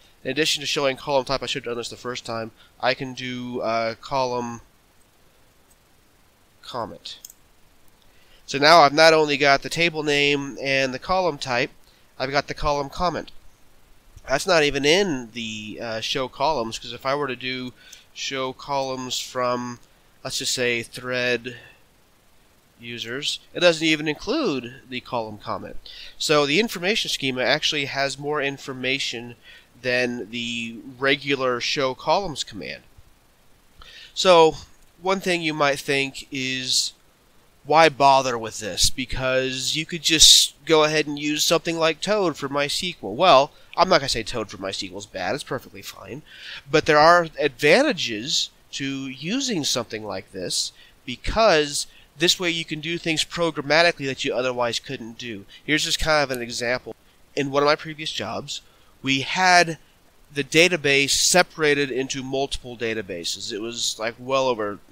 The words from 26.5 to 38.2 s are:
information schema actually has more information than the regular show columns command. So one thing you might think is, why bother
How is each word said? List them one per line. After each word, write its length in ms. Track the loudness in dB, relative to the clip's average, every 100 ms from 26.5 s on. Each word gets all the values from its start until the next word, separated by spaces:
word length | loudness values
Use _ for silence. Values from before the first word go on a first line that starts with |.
| 2
information 520 | 0 -2 -2 -2 -2
schema 340 | -4 -4 -2
actually 400 | 0 2 0 -2
has 340 | -4 -2 -4 -4
more 240 | -6 -4
information 920 | -4 -6 -10 -6 -2 -2 -4 -8 -12 -16 -20 -20 _ -8
than 480 | -2 0 0 -2 -8
the 440 | -8 -6 -6 -8 -10 -16 -4
regular 600 | 0 0 2 0 0 -2
show 340 | -2 -2 -2
columns 480 | -2 0 0 0 -8
command. 400 | -10 -10 -12 -12 -16 -20 -20 _ _ _ _ _ _ _ -20 -20 -18
So 420 | -2 6 8 8 4 -12 -20 _ _
one 180 | -2 -2
thing 220 | 0 0
you 100 | 0
might 260 | 0 0 0
think 480 | -2 -2 -2 -6 -10
is, 600 | -6 -4 -4 -2 -2 -2 -8 _ _ _ _ _ _
why 280 | 0 6 6
bother 480 | 6 6 6